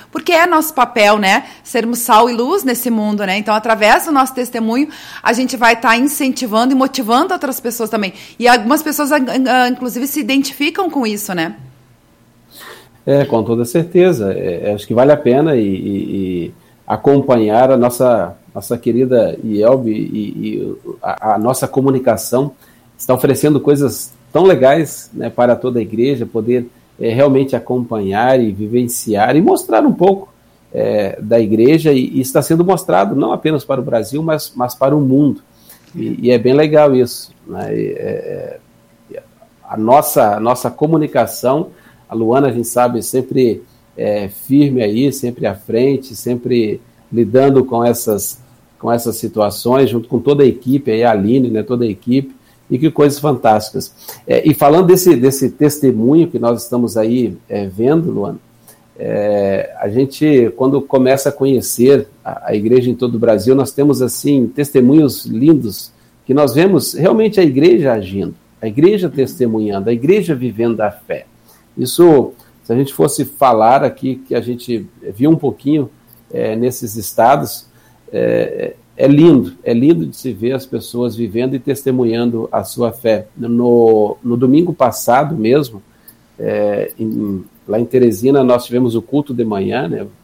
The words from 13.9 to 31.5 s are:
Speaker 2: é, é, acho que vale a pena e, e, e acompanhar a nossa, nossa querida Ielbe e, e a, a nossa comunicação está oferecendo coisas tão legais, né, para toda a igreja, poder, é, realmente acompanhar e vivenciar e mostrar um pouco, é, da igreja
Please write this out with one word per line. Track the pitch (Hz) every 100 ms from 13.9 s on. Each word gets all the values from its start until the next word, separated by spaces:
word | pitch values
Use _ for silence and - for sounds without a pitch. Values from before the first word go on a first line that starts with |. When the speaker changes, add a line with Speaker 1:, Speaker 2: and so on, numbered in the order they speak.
| 180 180 139 98
Speaker 2:
é, | 92 92 85 104
é, |
acho | 104 -
que |
vale | 113 139
a | 147
pena | 120 131 160 131
e, | 101
e, | 95 101 98 - 98 92 90 85
e | - _ _ -
acompanhar | 104 - 139 135 120 107 110 131
a | 131
nossa, | 120 - 127 110 87 - _
nossa | - - 117
querida | 120 117 131 123 95 -
Ielbe | 113 104 113 131 113
e, | 107 104 110
e | 104 107 107 104 98 - 117 -
a, | - - 110 104
a |
nossa | 113 131 131
comunicação | 135 135 131 127 110 - 123 143 - _ _ _ -
está | -
oferecendo | 127 139 127 151 139
coisas | 143 143 135 - - _ _
tão | 151
legais, | 190 156 131 156 147 - -
né, | 123 117
para | - 120 117
toda | 127 120
a |
igreja, | 107 110 127 131 110
poder, | 117 110 123 120 _ _ -
é, | 113
realmente | 117 143 135 135 120
acompanhar | - 127 120 110 95 98 123 131
e | 110
vivenciar | 95 107 120 120 - 110 101 113 143
e |
mostrar | 233 381 - - 294
um |
pouco, | 180 180 196 - _ _ _ _
é, | - 110 107 98 -
da | 107 117
igreja | 110